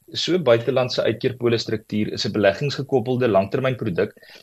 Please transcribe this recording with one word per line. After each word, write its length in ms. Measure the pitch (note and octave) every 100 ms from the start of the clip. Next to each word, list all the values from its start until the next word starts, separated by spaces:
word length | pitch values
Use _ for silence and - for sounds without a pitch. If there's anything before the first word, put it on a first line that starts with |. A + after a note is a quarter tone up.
| -
so 220 | A#2 -
'n 80 | D#3+
buitelandse 600 | B2+ A#2 A#2 B2 G#2 -
uitkeerpolisstruktuur 1120 | A#2 A2 B2+ A2+ A#2+ A#2 - A2 - G#2+ G#2
is 140 | G2 A2
'n 60 |
beleggingsgekoppelde 960 | G#2 G2+ G2 C#3+ - C3+ C3+ B2 B2 B2
langtermynproduk 840 | F#2+ G2+ C3+ C3 B2 G#2+ E2 G#2+ - - -